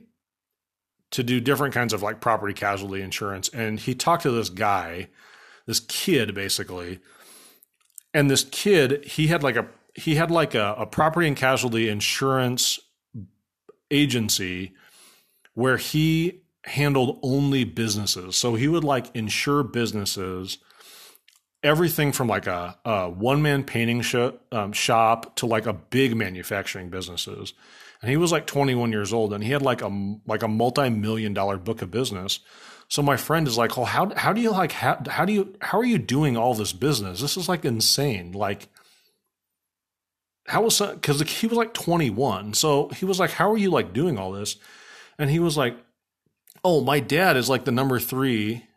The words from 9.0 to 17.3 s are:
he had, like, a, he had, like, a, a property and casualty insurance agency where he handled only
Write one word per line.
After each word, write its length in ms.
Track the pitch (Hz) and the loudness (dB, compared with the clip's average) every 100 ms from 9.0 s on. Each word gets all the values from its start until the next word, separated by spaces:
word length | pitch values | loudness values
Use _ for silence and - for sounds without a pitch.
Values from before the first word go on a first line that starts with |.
he 240 | - - 156 | -4 0 2
had, 140 | 170 | 2
like, 140 | 143 117 | 2 0
a, 100 | 113 - _ | -2 -8 _
he 220 | - - 151 | -8 0 2
had, 140 | 160 | 2
like, 240 | 170 147 | 2 2
a, 200 | 120 101 110 | 2 0 -2
a 80 | 107 | -4
property 400 | - 156 165 165 | 0 2 2 0
and 100 | 135 | 2
casualty 520 | 131 135 127 113 113 | 2 2 2 0 0
insurance 880 | 104 - - 135 135 127 123 - - _ _ _ 117 92 _ _ _ _ - - | 0 -2 0 0 2 2 0 -2 -4 _ _ _ -16 -16 _ _ _ _ -20 -2
agency 840 | 143 147 120 104 - 92 90 92 - _ _ - _ _ _ _ | 2 2 2 0 -2 -4 -8 -10 -14 _ _ -20 _ _ _ _
where 240 | - 131 123 | -2 0 0
he 640 | - 151 156 160 170 - _ _ | 0 0 2 2 0 -4 _ _
handled 540 | - 135 147 135 123 - | -8 0 2 2 2 0
only 420 | 131 | 0